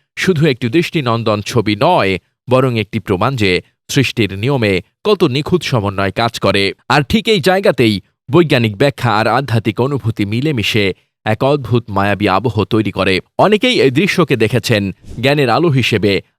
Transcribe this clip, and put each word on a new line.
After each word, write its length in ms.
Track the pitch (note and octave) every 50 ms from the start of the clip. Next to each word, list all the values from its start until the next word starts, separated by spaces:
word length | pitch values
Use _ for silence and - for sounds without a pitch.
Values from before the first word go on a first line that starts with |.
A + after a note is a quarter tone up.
| _ _ _
শুধু 300 | - - F#3 F#3 C#3 E3
একটি 220 | D#3 B2 - B2 A2+
দৃষ্টিনন্দন 720 | B2 E3+ E3+ - - E3 B2+ A#2+ A2+ A#2 A2 A2 G#2 G#2
ছবি 340 | G2+ - - A#2+ F#2+ G#2+ G#2 G2+
নয়, 380 | C3 E3+ F3+ D3+ G#2 F#2+ F#2+ F2 - _ _ _ _ -
বরং 300 | C3 C3 C3+ C3 A#2 A2+
একটি 200 | G#2 - - A2
প্রমাণ 360 | - - G2 F2 G#2 C3 C#3
যে 260 | A#2 G#2 F#2 F2 E2 - _ _ _ _ -
সৃষ্টির 460 | - C#3+ B2 - - B2 G#2 F#2 G2
নিয়মে 440 | G2 G#2+ C3+ C#3+ B2+ A2+ G2+ F#2+ E2+ - _ _ _ -
কত 200 | G#3 G#3 F3+ F#3
নিখুঁত 400 | C#3 A#2+ D3 D#3 - F#3 E3+ -
সমন্বয় 480 | - C3+ A2+ G2 G2+ F#2+ G2 G2 G2
কাজ 280 | - A2+ A#2 A#2 - -
করে। 340 | - G2 F#2+ G2 G2 F#2+ - - _ -
আর 120 | B2+ D3
ঠিক 260 | C#3+ - - A3+ F3+
এই 120 | A3+ G#3+ F#3
জায়গাতেই 640 | B2+ F#3 F#3 F#3+ G3+ G3 C#3+ - A#2+ A2+ G#2 F2+ - _ _ _ _ -
বৈজ্ঞানিক 460 | - E3+ E3+ C#3+ D3+ B2 A#2 G#2+ G2
ব্যাখ্যা 380 | F#2+ C#3 C#3+ - - - A#2+ G#2
আর 120 | G#2+ A2+
আধ্যাত্মিক 540 | A2 A2+ C3 C#3+ A#2 A2+ A2+ - A2+ G2+ -
অনুভূতি 440 | A#2+ C#3+ D3 A2+ - A2+ - - G2+
মিলেমিশে 680 | G2 A2 A#2+ C#3 D#3+ D3 A2 G2 - - G#2+ G2+ F#2+ - - _ _ _ _ _
এক 180 | G#2+ A2+ - C3+
অদ্ভুত 460 | C3+ D3+ D3 B2 G#2 A#2+ A#2+ A#2 -
মায়াবী 380 | G2 G2 G2 G2+ G2+ F#2+ G#2
আবহ 380 | G2 - F#2+ - A#2+ F#2 G#2 F#2+
তৈরি 260 | - A#2 A2 G#2 G2+
করে। 280 | - - F#2 G2 F#2+ F2 - _ _
অনেকেই 440 | - C#3+ F#3+ G#3+ G3+ - B3+ A#3+ D#3
এই 100 | A2 C#3
দৃশ্যকে 440 | A#2+ - G#3 - - F3+ D#3+ - D3
দেখেছেন 560 | A2 A2+ G#2+ - A2+ - - A2+ G#2 G2+ F#2+ - - - - - -
জ্ঞানের 280 | A2+ C3+ D3 D3+ C3+ A#2
আলো 200 | A2+ C3+ E3+ E3+
হিসেবে, 520 | C3 C3+ A2+ - A#2+ G2 G2+ G2+ G2 E2 - _ _